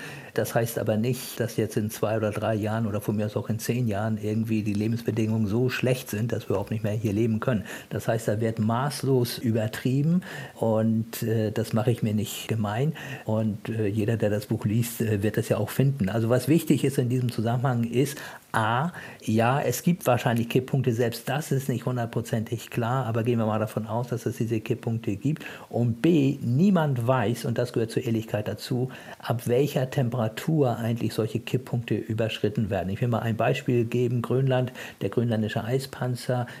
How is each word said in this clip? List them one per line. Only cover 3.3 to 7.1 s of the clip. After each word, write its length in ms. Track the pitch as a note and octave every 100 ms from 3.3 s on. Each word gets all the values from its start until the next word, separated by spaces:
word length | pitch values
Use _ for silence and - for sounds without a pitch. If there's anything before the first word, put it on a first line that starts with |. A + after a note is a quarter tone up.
| A2
auch 120 | G2+
in 80 | G#2+
zehn 300 | - A#2+ A#2+
Jahren 320 | G2 A2 G#2+
irgendwie 420 | G#2+ G#2+ A2+ A2
die 100 | G#2
Lebensbedingungen 760 | G2+ G#2+ A#2 - A2 A2 A2 G#2+
so 220 | A2+ B2+
schlecht 400 | - A#2+ C3 -
sind, 240 | G#2 A#2
dass 100 | G#2+
wir 60 | -
überhaupt 220 | F#2+ G#2
nicht 120 | G#2+
mehr 80 | G#2+
hier 220 | A2 G#2+